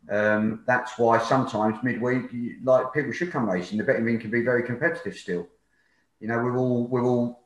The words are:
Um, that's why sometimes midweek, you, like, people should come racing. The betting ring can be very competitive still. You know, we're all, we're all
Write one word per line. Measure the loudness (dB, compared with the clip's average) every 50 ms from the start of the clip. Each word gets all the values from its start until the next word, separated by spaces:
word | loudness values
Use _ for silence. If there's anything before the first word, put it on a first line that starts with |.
| _ -4
Um, | -2 0 2 2 2 2 0 0 -2 -4 -2 0
that's | 0 0 0 -6 -2 2
why | 4 4 4 4
sometimes | 4 2 2 2 2 0 -2 0 0 0 0 0 -2
midweek, | -2 -2 0 -2 0 0 -2 -2 -6 -8
you, | -6 -6 -8 -8 -6 2
like, | 4 4 4 4 2 -2
people | -2 -2 -2
should | -4 -4 -4 -4 -2
come | -2 0 0
racing. | 0 -2 -2 -2 -2
The | -2 2
betting | 2 2 2 2
ring | 0 0 0
can | -2 -2
be | -2 0 2
very | 2 2 0 0
competitive | -2 -4 0 0 0 0 -2 -6 -10 -10
still. | -10 -8 -6 -6 -6 -6 -8 _ _ _ _ _ _ _ _ _ _ _ _ _ _
You | -8 -4
know, | -2 -2
we're | 0 0 0
all, | 0 0 2 2 0 0
we're | 0 0 0 2
all | 2 2 2 0 -2 -4 -10 _